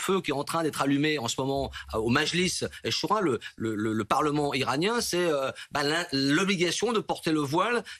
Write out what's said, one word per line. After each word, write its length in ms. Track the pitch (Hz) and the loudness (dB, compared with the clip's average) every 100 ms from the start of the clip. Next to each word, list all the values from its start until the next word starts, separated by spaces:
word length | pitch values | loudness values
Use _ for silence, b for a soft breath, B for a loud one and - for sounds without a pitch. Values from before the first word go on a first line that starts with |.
| - 190 | 2 0
qui 80 | - | 0
est 40 | |
en 100 | 139 | -4
train 180 | - 165 | -2 -2
d'être 200 | 156 - | 0 0
allumé 360 | 139 139 151 151 | 2 2 2 0
en 80 | 117 | -2
ce 140 | - | -2
moment, 300 | 135 139 131 B B | 0 0 -2 B B
euh, 40 | 110 | -2
au 120 | 113 | 2
Majlis 540 | 139 160 170 180 - 104 B 113 | 2 2 2 0 0 -6 B -4
Shura, 320 | - - 214 | -2 0 2
le, 160 | 170 113 B B | 2 0 B B
le, 180 | 110 | -4
le, 200 | 104 110 | -2 0
le 100 | 110 | 0
Parlement 480 | 101 135 151 147 143 | 2 2 2 2 0
iranien, 480 | 127 117 135 196 233 | 0 0 0 0 0
c'est, 160 | - 175 | -2 0
euh, 340 | 175 143 131 - B | 0 0 -2 -6 B
bah, 140 | 139 | -2
l'in-, 200 | 143 165 175 | 0 0 -2
l'obligation 800 | 135 139 156 196 190 170 - 226 | 0 2 2 2 2 0 0 0
de 80 | 220 | 0
porter 320 | - 151 165 | 0 -2 0
le 80 | 156 | 0
voile, 420 | 139 165 214 240 - | 2 2 2 0 -4